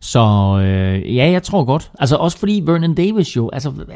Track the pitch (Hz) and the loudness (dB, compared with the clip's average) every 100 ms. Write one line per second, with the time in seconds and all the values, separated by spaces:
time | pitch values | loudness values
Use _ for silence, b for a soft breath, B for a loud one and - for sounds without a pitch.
0 | - 123 110 104 98 98 95 95 95 95 | -4 2 4 4 2 2 2 0 0 -2
1 | - 123 147 180 - 202 123 147 - - | -2 0 2 2 0 -2 0 -2 -4 -4
2 | 131 147 165 - 202 208 156 170 165 160 | 0 2 0 -2 -2 0 0 0 0 0
3 | 185 220 160 123 113 139 143 135 - | 0 0 -2 -2 -4 -4 -8 -8 -12